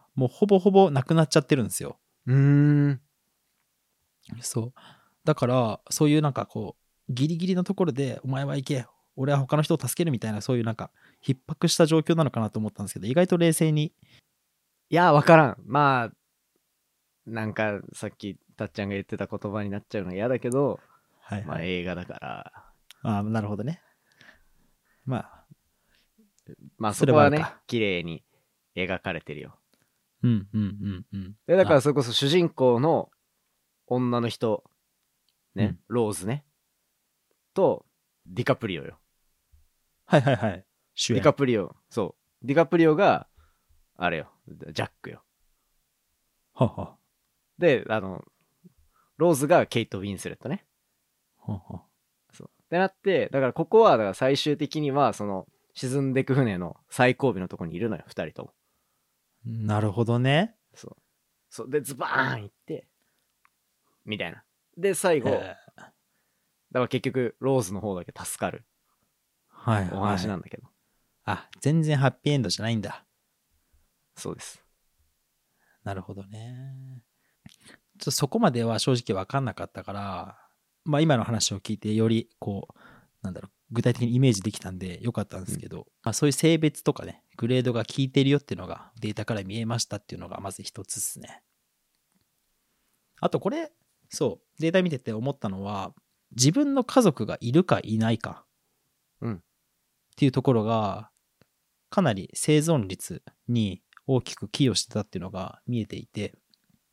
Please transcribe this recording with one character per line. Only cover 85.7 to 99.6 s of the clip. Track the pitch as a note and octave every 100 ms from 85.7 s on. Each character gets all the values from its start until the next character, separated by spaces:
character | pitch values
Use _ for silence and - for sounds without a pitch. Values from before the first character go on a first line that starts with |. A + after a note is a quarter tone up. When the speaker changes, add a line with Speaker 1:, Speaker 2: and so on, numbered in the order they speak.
| E2+
Speaker 2:
う |
ん。 | - _
Speaker 1:
ま | A2+
あ、 |
そ | - D3
う |
い |
う |
性 | C3+ D#3+ E3
別 | D#3 -
と | -
か | -
ね、 | F2 - _ -
グ | A#2
レ | B2+
ー |
ド | B2+
が | A#2
効 | G#2+ -
い | C3
て | C#3+
る | C3+
よ | C#3+
っ |
て | -
い | E2+
う |
の | F2
が | E2+ - -
デ | G#2
ー |
タ | G#2+
か | G#2+
ら | G#2+
見 | F#2 A2
え | A2+
ま | A#2
し | -
た | G#2
っ |
て | -
い | F2
う |
の | F2
が | -
ま | G2
ず | -
一 | - -
つ | - -
っ |
す | - -
ね。 | - - _ _ _ _ _ _ _ _ _ _ _ _ _ _ _ _ _ _
あ | F3+
と | C3+
こ | G3
れ、 | D4+ D#4+ _ _ _ _
そ | - C3 -
う、 | _ -
デ | E3
ー |
タ | F#3+
見 | F3+
て | C3+
て | -
思 | A2 C3
っ | C#3
た | G#2
の | F#2+
は、 | G2 G2+ F#2+ - _ _ _
自 | A#2 C3+
分 | A#3+ C#4+
の | C#4
家 | A#3+ C4+
族 | G#3+ C3+ G#2+
が | -
い | A#2+
る | D3+
か | F#3+ G#2+
い | - A2
な | A2
い | A2+
か | - - _ _ _ _ _ _ _ _
Speaker 2:
う | A#2
ん。 |
Speaker 1:
っ | F2+ - _